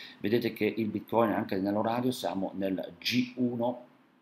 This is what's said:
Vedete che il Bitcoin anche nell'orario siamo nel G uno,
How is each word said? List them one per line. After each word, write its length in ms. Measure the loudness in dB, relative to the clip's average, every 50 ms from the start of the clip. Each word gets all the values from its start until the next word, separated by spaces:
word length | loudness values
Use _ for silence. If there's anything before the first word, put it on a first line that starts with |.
| -16 -16 -10 -4
Vedete 320 | 0 2 2 2 2 0 0
che 140 | 0 0
il 220 | 0 2 0 -2 -2
Bitcoin 420 | -2 -4 -4 0 4 4 4 4
anche 260 | 4 0 -2 -2 -2
nell'orario 540 | 0 0 2 2 2 2 2 0 0 0 0
siamo 420 | -2 -2 -2 -4 -2 -2 -4 -4 -4
nel 400 | -2 -2 -2 -2 -2 -4 -6 -8 -6
G 340 | -4 0 0 0 0 0 -2
uno, 560 | -2 -2 0 0 0 0 -2 -2 -4 -8 -18 -20 _ _ _ _ _